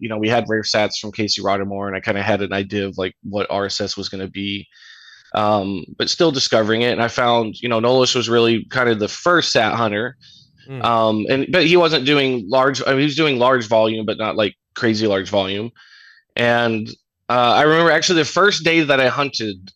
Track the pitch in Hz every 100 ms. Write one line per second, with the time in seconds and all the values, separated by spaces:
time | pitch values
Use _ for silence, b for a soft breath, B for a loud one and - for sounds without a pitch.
0 | 117 110 107 117 104 110 104 110 104 -
1 | 107 104 104 - 98 98 98 98 101 95
2 | 104 101 98 101 98 98 101 104 98 92
3 | 92 - - 101 98 98 101 - 98 -
4 | 92 98 95 98 101 101 - B B B
5 | B B B - 104 107 95 95 - -
6 | - - 170 135 - 113 107 113 120 107
7 | 117 - 123 120 113 - 123 113 117 131
8 | 123 127 110 117 117 113 - 131 123 110
9 | 104 - 175 175 - 135 110 117 113 104
10 | 123 - b b b _ - 135 117 117
11 | 110 107 107 135 - 180 160 180 165 156
12 | 131 147 135 127 98 131 131 127 - 135
13 | 147 139 156 127 123 131 107 113 110 110
14 | 107 104 107 104 104 - _ - 120 107
15 | 110 98 92 101 95 101 117 - B B
16 | B B B - 120 120 120 113 113 -
17 | _ _ - 120 120 107 151 160 170 156
18 | 160 170 139 175 202 190 160 165 147 139
19 | 127 120 139 - 110 95 92